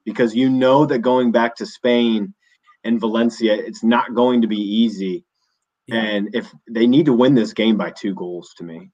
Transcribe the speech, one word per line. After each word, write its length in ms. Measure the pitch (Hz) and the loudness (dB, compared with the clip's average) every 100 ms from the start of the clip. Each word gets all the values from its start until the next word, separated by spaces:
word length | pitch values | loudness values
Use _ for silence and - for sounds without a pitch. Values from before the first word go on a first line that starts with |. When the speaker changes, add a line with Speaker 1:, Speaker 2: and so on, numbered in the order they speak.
| - | -12
Speaker 1:
because 280 | 110 120 113 | -2 0 2
you 140 | 131 | 0
know 360 | 131 127 139 147 | 2 4 4 2
that 140 | 131 | 0
going 320 | 123 127 123 | 0 2 2
back 240 | 117 117 - | 0 0 -4
to 80 | 110 | -12
Spain 680 | - 123 120 117 110 98 - _ _ _ _ | -4 0 2 2 0 -4 -12 _ _ _ _
and 160 | 113 117 | -4 -2
Valencia, 540 | 113 113 120 - 113 | -2 0 -2 0 -2
it's 300 | 107 104 101 | -2 -4 -4
not 320 | 113 123 131 117 | 0 0 0 0
going 260 | 123 123 | 2 2
to 60 | 113 | 0
be 100 | 104 | -2
easy. 680 | 101 107 117 95 95 87 - _ _ _ _ _ - | -2 0 0 -2 -8 -8 -12 _ _ _ _ _ -8
Speaker 2:
Yeah. 100 | 113 | -4
Speaker 1:
And 360 | 107 104 104 | -2 -4 -4
if 180 | 113 - - - | -6 -8 -20 -10
they 200 | 113 123 | 0 4
need 180 | 135 147 | 4 4
to 80 | |
win 220 | 120 127 131 | 4 4 4
this 180 | 107 | 0
game 240 | - 110 104 | 0 0 0
by 140 | 85 | -2
two 240 | - 104 92 | -8 -8 -8
goals, 380 | 90 87 85 - | -8 -10 -14 -18
to 60 | |
me, 260 | 85 82 92 | -16 -16 -12